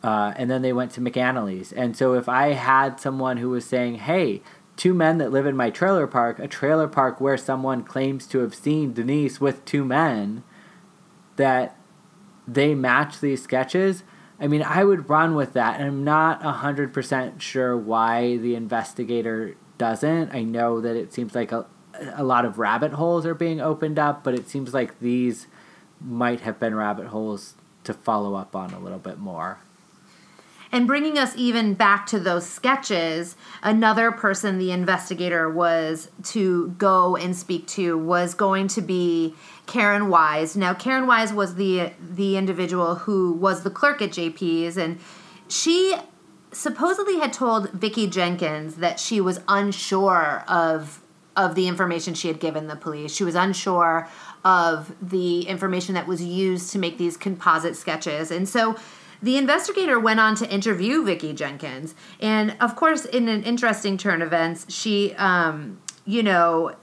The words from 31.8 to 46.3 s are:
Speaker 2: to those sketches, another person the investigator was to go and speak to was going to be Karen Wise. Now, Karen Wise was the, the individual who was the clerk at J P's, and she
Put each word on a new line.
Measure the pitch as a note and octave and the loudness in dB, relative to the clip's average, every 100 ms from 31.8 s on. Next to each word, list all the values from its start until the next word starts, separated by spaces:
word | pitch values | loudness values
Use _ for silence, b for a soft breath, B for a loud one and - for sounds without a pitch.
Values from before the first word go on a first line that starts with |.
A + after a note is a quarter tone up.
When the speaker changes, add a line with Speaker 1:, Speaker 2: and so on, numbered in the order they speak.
| G#3 G3+ - | 4 4 2
Speaker 2:
to | G#3+ | -2
those | F3+ F3 F3 | 0 -2 -4
sketches, | - B3 C4+ - F#3+ E3 D#3+ E3+ - B B | -4 0 0 0 -2 0 -2 -6 -12 B B
another | - A3 A3 A3 A#3 | 2 4 4 4 2
person | A3+ G#3 F#3+ G#3 F#3 | 2 0 0 -2 -2
the | F#3 | 0
investigator | F3+ F3+ F3+ F3+ F3 F3+ E3+ D#3+ | 0 0 0 -2 -4 -2 0 0
was | D#3+ E3+ E3 D#3+ D#3+ - - - | 2 2 2 0 -4 -8 -14 -8
to | A3+ F#3+ F3 E3+ F3+ | 0 2 2 0 2
go | G3+ F#3 F3+ F3+ | 4 6 4 2
and | F3+ | -2
speak | F3+ - F3 - | -6 -4 -6 -4
to | - F3 E3 | -4 0 0
was | D#3+ F3 F3 | 2 0 0
going | F3 G3+ F#3+ G3 | 0 0 2 0
to | G#3+ | -2
be | F3 F3+ F3 E3 D#3+ D#3+ B B - | -2 0 0 0 -2 -6 B B -6
Karen | B3 G#3 G#3 G#3 | 0 2 2 4
Wise. | E3+ D#3 D3+ D#3+ G3+ | 4 4 2 -2 0
Now, | F#3 | 0
Karen | F3+ B3+ C4 C4 | 0 0 0 4
Wise | A#3 A3 | 4 4
was | G#3 F#3+ F3+ | 0 -2 0
the, | G3 F#3 E3+ - | 0 2 0 -6
the | E3+ F3+ G3 F#3+ | -14 -4 0 0
individual | F#3+ F3 F3+ F3+ E3+ F3 | 0 -2 -2 0 0 0
who | - G3 F3+ | 0 0 2
was | E3 F#3+ F#3 | 2 2 0
the | F#3+ | -4
clerk | G3+ C#4+ C#4+ | 2 2 2
at | G3+ | -4
J | G3 E3+ | -2 -6
P's, | D#3+ F3+ E3 E3 F3 | -4 -2 0 -2 -2
and | E3 F3 B B B B B | -4 -6 B B B B B
she | - - F4 F#4 F#4+ - - - | -2 2 4 4 0 -6 -20 -20